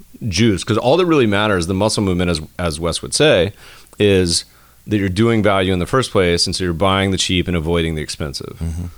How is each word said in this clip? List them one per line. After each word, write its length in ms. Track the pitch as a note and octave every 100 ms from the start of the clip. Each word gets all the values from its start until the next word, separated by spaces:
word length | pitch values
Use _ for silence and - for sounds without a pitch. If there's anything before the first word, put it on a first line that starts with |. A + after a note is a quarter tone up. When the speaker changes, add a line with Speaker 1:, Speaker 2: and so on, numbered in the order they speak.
| - - A#2+
Speaker 1:
juice, 360 | F2 A#2 F#2
'cause 140 | - G#2+
all 200 | A#2+ E3+
that 80 | F3+
really 220 | D#3 A2+
matters, 400 | G2+ G#2+ F#2+ E2
the 60 |
muscle 280 | F#2+ G#2+ -
movement, 300 | G2 F2+ F2+
as, 100 | E2 D2+ -
as 220 | F2 D2+
Wes 220 | E2 D#2
would 120 | C#2
say, 400 | - D3+ G#2+ F2+ - - - - -
is 460 | G#2 F#2+ F2 E2 - _ _ _ -
that 120 | G#2
you're 120 | F#2+
doing 340 | F2+ A#2 A2+
value 300 | G2+ G2 F#2
in 60 | F#2
the 60 | F2
first 260 | C3 A#2+
place, 360 | G#2 F2 E2+ -
and 80 | -
so 80 |
you're 80 | F#2
buying 380 | D#2+ G2 G2 G2
the 60 | F#2
cheap 280 | - F2+ E2+
and 120 | F2
avoiding 380 | D#2 E2+ E2 D#2
the 60 |
expensive. 560 | D2 - D2+ C2+ - -
Speaker 2:
Mm-hmm. 260 | E2 E2 F2